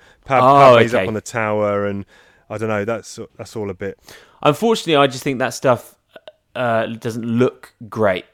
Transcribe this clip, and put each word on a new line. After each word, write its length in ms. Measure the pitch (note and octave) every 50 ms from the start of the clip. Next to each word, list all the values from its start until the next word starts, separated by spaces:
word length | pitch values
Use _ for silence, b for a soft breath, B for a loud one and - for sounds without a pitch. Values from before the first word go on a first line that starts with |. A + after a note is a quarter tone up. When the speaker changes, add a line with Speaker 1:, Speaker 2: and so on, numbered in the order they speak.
| b b b b _
Speaker 1:
Pad-, 160 | - C3+ C#3 B2+
Speaker 2:
Oh, 320 | C3 C#3+ C#3+ C#3 C3 B2
Speaker 1:
Padme's 180 | A#2 A2+ A#2 A2+
Speaker 2:
okay. 80 | A2+ F#2+
Speaker 1:
up 40 | G#2+
on 60 | A2
the 60 | G#2 -
tower 640 | - - A#2+ A2 G#2+ G#2+ G#2+ G#2 G#2 G2+ G2+ G2+
and, 180 | G2+ G2+ G2 G2 b b b b b b b b -
I 80 | A2 G#2+
don't 100 | A2 A2
know, 160 | A2 G#2 G2+
that's, 340 | G#2+ A#2 G#2 F#2 - - - A2 - _ -
that's 180 | A2+ - -
all 140 | A2+ G#2 G2+
a 40 | F#2
bit 240 | - G#2 G2 - b b b b b b b b b -
Speaker 2:
Unfortunately, 540 | D3 D3 - G#3 A#3 A3+ G#3+ - E3 D#3+
I 100 | C#3 C#3+
just 160 | C3+ B2+ C3 -
think 140 | D3+ C3+ A#2
that 160 | C3 A#2+ B2
stuff, 400 | - - C3+ B2 A2 - - _ _ _ _ - - _ - - _ _ _ -
uh, 320 | - B2+ A#2+ A2+ A2+ A2+
doesn't 380 | A2+ A#2 A2 - A#2+ A2 A#2+ A2
look 480 | A#2+ A2+ A#2+ B2 B2+ - - - - _ - B2 G#2
great. 380 | - A2 G#2+ G2+ F2+ F#2 - _